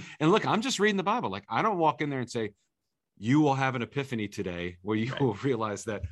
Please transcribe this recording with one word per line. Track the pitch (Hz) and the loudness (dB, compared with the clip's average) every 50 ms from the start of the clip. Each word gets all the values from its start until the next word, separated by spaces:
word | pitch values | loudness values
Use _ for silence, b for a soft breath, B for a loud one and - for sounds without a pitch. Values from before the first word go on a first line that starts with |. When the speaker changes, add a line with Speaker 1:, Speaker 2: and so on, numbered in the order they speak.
| B B B B | B B B B
Speaker 1:
And | 151 165 | 4 4
look, | 208 208 - | 4 4 4
I'm | 131 160 226 | 2 0 0
just | 240 262 - 185 | 0 -2 0 2
reading | 202 214 202 | 2 2 2
the | 196 - | 0 0
Bible. | 202 226 247 135 101 | 0 -2 -2 -2 -4
Like, | 95 101 - - | -4 -6 -6 -4
I | 113 131 185 | -2 0 0
don't | 226 196 170 | 0 2 2
walk | 160 151 151 - | 2 2 2 0
in | 156 147 | -2 -4
there | 135 131 | -2 -4
and | 117 - | -4 -4
say, | - 117 110 101 - _ _ _ _ _ _ _ _ _ _ _ _ | -4 -4 -4 -4 -8 _ _ _ _ _ _ _ _ _ _ _ _
"You | - 98 120 139 151 | -4 0 4 4 6
will | 151 143 135 | 6 6 4
have | 135 135 131 127 | 2 2 0 0
an | 123 | -2
epiphany | 110 - - 139 135 - 123 110 104 | -4 -4 -4 -6 -4 -4 -4 -4 -4
today | 101 - 104 90 92 87 87 87 90 90 - - | -4 -6 -6 -6 -6 -4 -6 -6 -8 -8 -8 -4
where | 104 110 | -2 0
you | 110 113 131 131 | 0 0 -2 0
Speaker 2:
Right. | - | 0
Speaker 1:
will | 139 117 98 | 0 0 0
realize | 95 123 139 120 110 110 107 101 - - | 0 -2 -2 0 0 -2 -4 -4 -6 -6
that | 113 101 - - - | -6 -6 -6 -8 -10